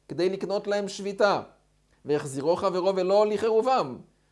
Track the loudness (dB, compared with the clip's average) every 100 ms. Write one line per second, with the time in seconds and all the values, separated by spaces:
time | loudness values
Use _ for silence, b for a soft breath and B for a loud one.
0 | -10 -2 -2 -2 -4 -4 -2 -4 -4 -6
1 | -6 2 2 2 -4 _ _ _ _ _
2 | -2 -2 -2 -4 0 0 0 0 0 0
3 | 2 4 4 2 2 2 2 2 0 -8
4 | -18 _ _